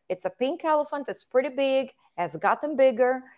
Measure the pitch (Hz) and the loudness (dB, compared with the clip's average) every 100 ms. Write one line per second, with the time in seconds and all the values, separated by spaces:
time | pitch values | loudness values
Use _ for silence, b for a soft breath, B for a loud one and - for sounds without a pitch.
0 | - 180 180 - 254 349 320 302 294 285 | -10 -6 -6 -4 -4 -2 0 0 0 -6
1 | 254 185 - 254 277 254 269 269 262 _ | -8 -10 0 0 0 0 2 0 -2 _
2 | _ - 170 151 196 233 294 269 262 226 | _ -6 -6 -2 0 0 -2 4 4 4
3 | 254 262 254 | 0 0 -6